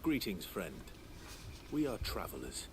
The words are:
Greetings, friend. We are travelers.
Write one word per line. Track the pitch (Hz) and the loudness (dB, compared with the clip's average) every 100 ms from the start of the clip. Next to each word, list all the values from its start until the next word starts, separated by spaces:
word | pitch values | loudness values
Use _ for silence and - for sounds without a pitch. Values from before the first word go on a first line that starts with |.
Greetings, | 160 185 - 92 | 6 6 4 0
friend. | - - 82 - - - - - - - - - - | 0 -2 -2 -4 -8 -10 -10 -10 -10 -8 -8 -10 -2
We | 147 | 4
are | 143 107 | 4 4
travelers. | - 117 85 - 64 - - | 0 0 -2 -4 -4 -4 -6